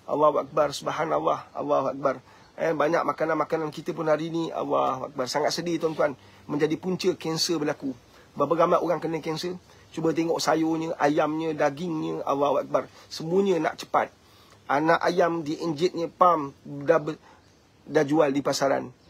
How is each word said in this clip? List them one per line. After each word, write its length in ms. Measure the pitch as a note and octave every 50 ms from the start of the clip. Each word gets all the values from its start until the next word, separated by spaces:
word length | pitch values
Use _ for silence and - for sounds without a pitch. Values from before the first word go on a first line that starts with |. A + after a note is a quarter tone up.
| -
Allahu 400 | - C3+ C#3+ D3+ D3+ D3 C#3+ C#3+
Akbar, 320 | C3+ D3 D#3 D3 C#3+ C#3
subhanallah, 720 | - D#3 D3 C#3 C#3+ D#3 D#3+ D3 D3+ D#3 D#3+ D3+ C#3 - - -
Allahu 400 | - C#3+ C#3+ D3 C#3+ C3+ C3 -
Akbar. 240 | C3+ C#3+ C#3 C3 C3 - - - - - - _ -
Eh, 160 | D3+ E3 E3+
banyak 320 | D3 C#3+ D#3 E3+ D#3+ - D3+
makanan-makanan 640 | C#3+ - D#3+ D#3+ D#3+ D#3 D3+ - E3 D#3+ D#3+ D3+
kita 240 | C#3+ - D3+ - D#3+
pun 160 | D#3+ E3 D#3
hari 160 | D3+ D3+ D#3+ E3
ni, 240 | D#3+ E3 E3 D#3+
Allahu 560 | - - C#3+ C#3+ C#3+ C#3 C3+ C3 C3 C3 B2+ C3+
Akbar. 240 | - C#3 B2+ B2
Sangat 240 | - C#3+ D3+ - -
sedih, 240 | E3+ E3+ F3 E3+ D#3+
tuan-tuan. 400 | E3 D#3+ D#3+ D#3 D#3+ D3 C3 - - - - - - -
Menjadi 240 | D3 D3 D3+ D3+ D#3+
punca 400 | D#3+ - F3+ F#3 E3 - F#3 E3
kanser 480 | - - D#3+ D#3+ D#3+ - - E3+ D#3+ D3+
berlaku. 320 | D3+ D3 - - C3+ B2+ - - - - - - - -
Berapa 320 | - C#3+ C#3 E3 D#3+ E3+ F3
ramai 160 | F3+ D#3 D#3
orang 160 | E3 E3+ D3+
kena 240 | D#3 D#3+ E3 D#3+ -
kanser? 320 | E3 D#3 C3 - F3+ F3+ F3+ - - - - - - -
Cuba 160 | E3+ D#3+ D#3+
tengok 320 | D#3 E3 E3 E3 E3 D3 -
sayurnya, 560 | - D#3 D#3+ D#3+ D#3+ D#3+ D#3+ D#3+ E3 - -
ayamnya, 560 | C3+ D3 D3+ E3 D#3 D3+ D3+ D#3 D#3+ D#3+ D#3
dagingnya, 720 | D3+ D3+ D3 C#3 C#3+ F3+ F3+ D#3+ D#3 D#3+ E3 D#3+ D#3+ - -
Allahu 320 | C#3 C#3 C#3+ C#3+ C#3 C#3+
Akbar. 320 | - C3+ C#3 C3+ - - - - - -
Semuanya 640 | - - D#3 D#3+ F3 G3 G3+ G3 F#3 E3 D#3 -
nak 80 | - -
cepat. 320 | - - - D3 A2 - - _ _ - - - - - - - _ -
Anak 320 | C3+ C#3+ D#3 D#3+ E3 - -
ayam 400 | E3+ F3 F3+ F3 E3+ E3+ E3+ D#3
diinjeknya 640 | C#3+ D#3+ - - E3+ D#3 C#3 F3 F3+ - E3 E3+ D#3
pam, 480 | - - F#3 F3+ E3+ D#3 C#3+ C#3 C3+ - -
dah 320 | C#3+ C#3+ C#3+ C#3+ C#3+ E3
ber-, 240 | D#3 D3+ D#3 D3+ - - - - - _ _ _ _ _ _ _ _ _
dah 240 | - - D#3 D3+ C3+
jual 240 | D3+ D#3 D#3 C#3+
di 80 | C3+ C#3+
pasaran. 480 | C3+ D3+ C#3 - C#3 C#3 C#3 C3 B2+ B2 - _ _ -